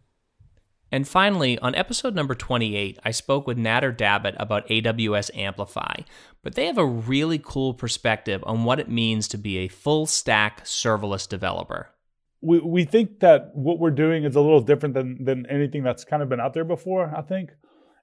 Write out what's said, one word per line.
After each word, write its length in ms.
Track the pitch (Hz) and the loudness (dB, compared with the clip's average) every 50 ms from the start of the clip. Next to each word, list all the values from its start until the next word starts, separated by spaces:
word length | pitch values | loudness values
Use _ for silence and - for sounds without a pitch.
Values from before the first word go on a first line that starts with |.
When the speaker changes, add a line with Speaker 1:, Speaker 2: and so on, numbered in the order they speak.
| _ _ _ _ _ _ _ _ - _ _ _ _ _ _ _ _ - | _ _ _ _ _ _ _ _ -20 _ _ _ _ _ _ _ _ -6
Speaker 1:
And 160 | - 135 139 - | -6 -6 -4 0
finally, 500 | - 185 196 208 202 175 143 127 123 - | 2 2 4 4 2 2 2 0 0 0
on 140 | 117 127 139 | 0 -2 0
episode 400 | 175 185 - 240 - - 254 202 | -2 -2 -2 -4 -4 -4 -4 -2
number 200 | 175 143 135 127 | -2 -2 -2 -4
twenty-eight, 640 | - - - 127 120 113 107 104 104 104 95 90 - - | -6 -4 -2 0 0 0 0 -2 -2 -4 -6 -6 -6 -6
I 60 | 117 | -6
spoke 360 | 113 - - - 135 139 139 | -6 -4 -2 0 -2 0 0
with 100 | 131 120 | -2 -4
Nader 400 | 120 113 110 113 123 139 131 120 | -2 0 2 2 2 2 0 -2
Dabit 380 | 117 110 101 101 101 92 101 95 - | 0 2 2 2 2 0 -2 -4 -4
about 320 | 110 107 110 104 - - | -4 -2 -2 -2 -2 0
A 120 | 110 110 | -2 0
W 340 | 110 113 110 117 113 107 104 | 0 0 0 0 0 0 0
S 140 | 101 101 - - | 0 -2 -4 -8
Amplify, 680 | 107 101 98 98 - 98 - - - - - - - - - - - - - _ _ | -8 -8 -8 -6 -8 -10 -8 -8 -8 -8 -8 -10 -10 -12 -18 -20 -20 -20 -20 _ _
but 140 | - - - | -12 -8 -4
they 100 | - 285 | -4 -2
have 100 | 339 285 | -2 2
a 80 | 233 165 | 2 2
really 560 | 135 120 113 110 117 135 139 151 160 165 147 | 0 0 -2 -2 0 0 0 2 0 -2 -4
cool 300 | - - - 139 131 131 | -6 -6 -4 -2 -2 -2
perspective 720 | 123 - - 117 - - - 117 110 - - - 98 92 - | -4 -4 -6 -6 -6 -2 0 0 0 0 -2 -4 -4 -4 -4
on 200 | - 113 113 113 | -4 -2 0 2
what 160 | 117 131 147 | 2 0 0
it 100 | - - | -2 -2
means 360 | 117 117 113 113 110 110 107 - | -2 0 0 0 0 -2 -2 -4
to 100 | - 104 | -6 -8
be 180 | 101 104 95 | -6 -4 -4
a 120 | 92 92 92 | -4 -4 -6
full 360 | - - - 147 151 156 156 | -8 -4 -2 0 0 0 0
stack 600 | 151 - - - 131 110 107 104 104 - - - | -2 -2 -2 0 2 2 2 2 0 -2 -8 -12
serverless 600 | - - - - 117 110 101 104 101 98 95 - | -10 -6 -2 0 0 0 0 0 -4 -6 -6 -6
developer. 640 | - 101 92 95 92 90 87 87 - - 87 - - _ _ _ _ _ _ _ _ _ - | -8 -8 -6 -4 -4 -4 -6 -8 -8 -10 -12 -12 -14 _ _ _ _ _ _ _ _ _ -4
Speaker 2:
We, 160 | - 160 170 170 | 2 4 4 4
we 260 | 151 170 165 180 170 | 4 2 0 0 2
think 360 | 147 - 226 226 - - - | 4 2 2 2 2 0 4
that 320 | 190 175 156 135 - - - | 8 8 8 8 6 -2 -8
what 240 | 147 131 151 175 165 | -4 -2 0 0 2
we're 120 | 170 165 | 2 2
doing 340 | 143 127 156 160 165 160 147 | 2 2 2 2 2 2 0
is 120 | 143 123 | 2 4
a 40 | 147 | 4
little 180 | 143 151 160 143 | 6 8 8 6
different 340 | 110 101 147 143 151 143 123 | 6 6 2 2 2 -2 -2
than, 300 | 135 131 127 127 131 131 | -2 -4 -4 -6 -4 -2
than 220 | 131 135 127 123 | -2 -2 -2 -2
anything 380 | 123 139 143 147 139 147 147 131 | -4 -2 -2 -2 -2 -2 -2 -2
that's 200 | 127 117 - - | -2 -2 -4 -4
kind 180 | - 151 151 | -4 -2 -2
of 60 | 147 131 | 0 -2
been 120 | - 120 | -2 -2
out 120 | 117 139 | -2 -2
there 120 | 135 160 165 | -2 -2 -2
before, 480 | 160 175 160 - 185 185 185 175 156 151 | -2 -4 -4 -4 -2 -2 -2 -2 -2 -4
I 60 | 156 | -8
think. 300 | 147 - 185 190 180 - _ _ _ _ _ _ _ _ _ _ | -6 -6 -6 -6 -6 -10 _ _ _ _ _ _ _ _ _ _